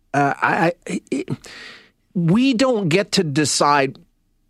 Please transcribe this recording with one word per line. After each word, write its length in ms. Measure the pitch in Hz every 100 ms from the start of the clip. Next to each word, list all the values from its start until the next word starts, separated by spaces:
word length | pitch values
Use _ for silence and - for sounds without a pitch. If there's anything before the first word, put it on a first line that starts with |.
| _
Uh, 220 | 143 143 -
I, 380 | 117 - 165 - -
I, 140 | 185 -
it, 180 | 269 - - - - - - _ _ _
we 380 | 185 170 202 269
don't 380 | 226 262 233 185
get 220 | 170 208
to 120 | -
decide 720 | 170 139 151 - 151 143 135 - _ _ _ _